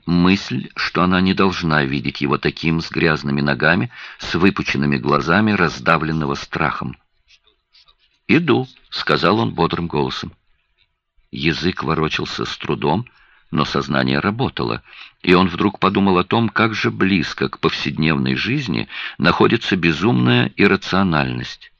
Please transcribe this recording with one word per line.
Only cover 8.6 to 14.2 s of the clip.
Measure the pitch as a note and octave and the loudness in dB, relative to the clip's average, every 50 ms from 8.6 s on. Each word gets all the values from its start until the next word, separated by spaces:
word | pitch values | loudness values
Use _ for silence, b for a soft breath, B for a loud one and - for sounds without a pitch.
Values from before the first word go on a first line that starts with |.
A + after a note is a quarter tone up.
| C3 - - _ _ _ | 0 -4 -10 _ _ _
сказал | - - - - D2+ C#2+ D2+ E2+ G#2 A2 | -10 -6 0 0 0 2 4 2 2 2
он | A2+ - E2+ | 2 0 0
бодрым | E2 E2 D#2+ - F2 E2+ | 0 0 0 0 -2 -4
голосом. | E2 D2 D2 C2+ C2 - - - - - _ _ _ _ _ _ _ _ _ _ _ _ _ _ _ _ _ _ _ - | -4 -2 -2 -2 -2 -4 -8 -10 -12 -12 _ _ _ _ _ _ _ _ _ _ _ _ _ _ _ _ _ _ _ -10
Язык | B1+ C#2+ E2 D#2 C2 D2+ F2+ - - - | -2 -2 -2 -2 0 -2 -2 -2 -2 -4
ворочался | C2+ D#2+ D#2 D#2 D#2 - - D2 - - - - | -2 -2 -2 -2 -2 -2 -4 -6 -6 -6 -8 -8
с | - - | -8 -8
трудом, | - - - D2 - - D2 D#2 G#2+ B2 b b b b b b b b b | -8 -6 -6 -4 -2 0 0 0 -2 -4 b b b b b b b b b
но | - D2 C#2+ | -2 -2 -2
сознание | - - D2 C2+ C2+ C#2+ C2+ C2 C2 C2+ | 0 -2 -4 -2 0 0 0 0 2 0
работало, | C#2+ | 0